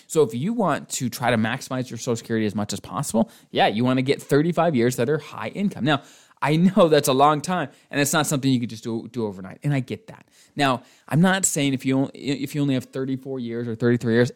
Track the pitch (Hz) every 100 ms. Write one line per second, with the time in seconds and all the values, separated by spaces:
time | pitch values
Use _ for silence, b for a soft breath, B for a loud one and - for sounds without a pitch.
0 | - 160 143 117 165 233 190 131 73 -
1 | 123 - 123 120 107 127 - 127 127 117
2 | - 113 - 113 107 104 104 98 - 95
3 | 143 214 - B B 120 180 107 123 127
4 | 131 139 - 143 160 170 170 135 117 127
5 | 120 151 - - 110 - 202 - 127 139
6 | B B B B 139 160 185 190 175 151
7 | 143 131 143 151 - 180 139 b b 139
8 | 143 170 147 147 135 127 117 110 120 113
9 | 107 123 110 95 95 - 147 143 123 104
10 | - - _ b b - 139 123 b b
11 | - 143 185 190 185 - 143 131 131 135
12 | 135 - 113 143 139 151 143 131 123 143
13 | 131 135 135 135 117 117 120 113 120 120
14 | 120 113 123